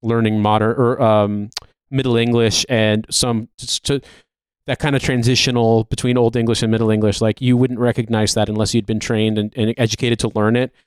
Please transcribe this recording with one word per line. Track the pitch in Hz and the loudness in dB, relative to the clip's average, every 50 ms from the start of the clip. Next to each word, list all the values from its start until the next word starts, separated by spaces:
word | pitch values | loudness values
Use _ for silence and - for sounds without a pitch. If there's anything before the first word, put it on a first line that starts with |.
| - | -4
learning | 110 117 117 113 107 107 107 | -2 0 0 0 0 0 0
modern | 104 107 107 107 107 110 117 135 | 2 2 2 2 2 0 0 2
or, | 123 117 131 - 131 | 2 0 2 2 2
um, | 110 107 107 104 101 104 104 104 104 - - - - _ _ _ - | 4 4 4 2 0 -2 -4 -8 -8 -12 -14 -16 -16 _ _ _ -6
Middle | 135 131 131 127 117 | -4 -2 0 2 2
English | 117 117 120 117 117 117 110 95 - - - | 2 2 2 2 2 2 2 2 0 -2 0
and | 127 113 110 107 107 110 110 - | 0 2 2 2 2 0 -2 -4
some | - - - 123 117 110 113 - _ - | -4 -2 -2 0 -2 -2 -4 -8 _ -14
t-, | - - - - - | -10 -8 -8 -6 -4
t-, | - 143 135 - - - - _ _ _ _ _ _ _ _ _ | -4 -4 -4 -6 -10 -20 -20 _ _ _ _ _ _ _ _ _
that | - 131 - | -8 -6 -4
kind | - 151 139 | -2 0 0
of | 135 - | 0 0
transitional | - 131 123 113 127 127 - - 139 123 120 117 113 113 113 110 | 0 0 0 2 2 2 2 0 0 0 2 2 2 2 2 0
between | - - - - 123 123 | 0 -4 -4 -2 0 2
Old | 123 120 113 110 | 2 2 2 2
English | 123 113 113 113 - 120 | 0 0 0 0 0 0
and | 110 110 | 0 0
Middle | 110 113 110 | 2 2 2
English, | 110 107 107 107 98 - | 2 2 2 0 0 0
like, | 113 110 104 - 131 | 0 -2 -2 0 0
you | 123 123 120 | 2 2 2
wouldn't | 127 127 123 113 | 2 0 0 0
recognize | 123 120 117 - 117 110 113 110 107 104 - | -2 0 0 -2 -2 -2 0 0 0 0 0
that | 113 107 107 | 0 -2 -2
unless | 107 107 110 98 - | -2 -2 -2 0 0
you'd | 117 104 | -2 -2
been | - 113 107 | -2 -4 -4
trained | - - 117 107 110 110 107 107 | -4 -2 -2 0 0 0 0 -2
and, | 104 107 - | -4 -4 -4
and | 127 107 110 117 | -2 -2 -2 -2
educated | - 120 110 - - 131 117 117 - | 0 -2 -2 -2 -2 -2 -2 -2 -2
to | - 113 - | -2 -2 -2
learn | 110 104 107 117 | 0 0 2 2
it, | 123 127 127 - _ _ | 0 -2 -4 -8 _ _